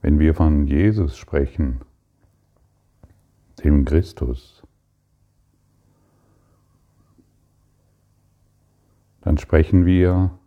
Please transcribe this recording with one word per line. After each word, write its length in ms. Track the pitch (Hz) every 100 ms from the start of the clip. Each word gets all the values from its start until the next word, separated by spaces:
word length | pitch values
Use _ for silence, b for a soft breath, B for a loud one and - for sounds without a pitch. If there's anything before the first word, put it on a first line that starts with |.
Wenn 180 | 76 76
wir 140 | 78
von 320 | 78 80 73 71
Jesus 480 | 71 101 107 80 -
sprechen, 640 | - 76 69 - 69 60 - _ _ _ _ _ _ _ _ _ _ _ - _ _ _ _ -
dem 220 | 76 73 65
Christus, 760 | 80 - - 62 62 _ _ _ _ _ _ _ _ _ _ _ _ _ _ _ _ _ _ _ _ _ _ _ _ _ _ _ _ _ _ _ _ _ _ _ _ _ _ _ _ _ _ _ _ _ _ _ _
dann 160 | - 78
sprechen 480 | - 82 82 95 87
wir 460 | 90 90 90 92 82